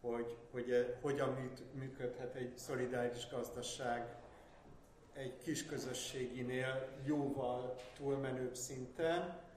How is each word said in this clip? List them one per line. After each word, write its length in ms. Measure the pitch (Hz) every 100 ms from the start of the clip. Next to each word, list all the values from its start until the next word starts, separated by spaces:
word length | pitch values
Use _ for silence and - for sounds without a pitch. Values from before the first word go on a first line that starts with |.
hogy, 360 | 120 117 117 - -
hogy, 200 | 123 120
eh, 160 | 123 120 -
hogyan 320 | 147 135 131
műt-, 400 | 127 127 - -
működhet 600 | 135 131 - 123 - 123 135
egy 220 | 120 -
szolidáris 720 | - 127 123 123 120 120 -
gazdaság 840 | 127 117 123 117 - 127 120 120 - - - - - - - - - -
egy 240 | 143 131 123
kis 280 | 165 143 -
közösséginél 1200 | 139 131 123 - 135 120 123 120 127 131 131 - -
jóval 720 | 135 147 139 135 123 123 127 - - -
túlmenőbb 600 | 139 139 131 127 127 -
szinten 840 | - 131 127 - 165 175 180 - -